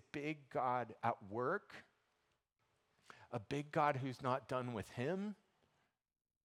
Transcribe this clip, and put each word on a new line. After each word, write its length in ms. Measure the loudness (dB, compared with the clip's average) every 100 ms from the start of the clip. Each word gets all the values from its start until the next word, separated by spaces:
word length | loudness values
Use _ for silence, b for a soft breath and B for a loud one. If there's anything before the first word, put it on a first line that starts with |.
| -4
big 360 | -4 -4 -4 -4
God 440 | 0 2 2 0 0
at 140 | 0 0 -4
work, 440 | -2 0 0 -4 -16 -18 _ _ _ _ _ _ _ _ _ _ _ B B B
a 80 | -6
big 320 | -2 -4 0
God 240 | 4 4 4
who's 260 | -2 -2
not 260 | 0 0 0
done 260 | -2 0
with 140 | -2 -4
him, 440 | -2 0 0 -4 -8 _ _ _ _ _ _ _ _ _ _